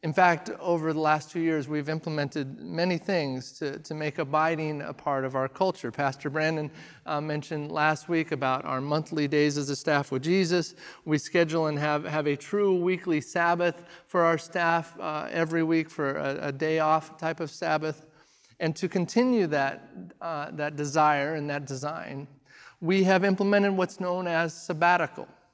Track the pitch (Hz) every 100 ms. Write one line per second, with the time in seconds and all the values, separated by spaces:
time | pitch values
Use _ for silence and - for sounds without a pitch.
0 | 165 151 180 165 - - 185 170 156 156
1 | 156 151 - 175 165 156 135 151 143 160
2 | 165 156 143 151 135 143 165 165 180 170
3 | - 185 143 131 127 - 151 147 156 156
4 | 151 147 147 151 160 165 156 151 - -
5 | - 139 131 131 131 - 190 175 120 -
6 | 143 135 147 143 156 160 151 156 - -
7 | - 147 156 151 147 156 147 160 151 156
8 | - 165 160 143 131 131 - 131 139 151
9 | 156 160 147 151 147 143 139 139 - 147
10 | 143 131 147 185 180 180 165 - - -
11 | - 151 - 175 170 165 156 147 151 151
12 | 170 156 147 143 - 202 202 185 175 185
13 | - 156 - 180 170 175 175 165 - -
14 | _ 185 165 165 - 185 170 165 160 -
15 | - 151 - 170 165 165 160 165 160 -
16 | 143 143 139 139 147 139 156 160 156 156
17 | 156 - 160 165 160 - 165 156 156 156
18 | - _ _ _ _ _ 160 160 185 190
19 | 175 - 254 240 175 147 139 - - -
20 | 175 - 170 156 147 151 151 147 147 151
21 | 151 143 143 160 147 143 143 135 147 160
22 | 175 139 139 - _ - - - 160 190
23 | 190 190 196 190 196 202 202 190 185 -
24 | 180 180 180 165 165 - - 160 170 180
25 | 156 - - - _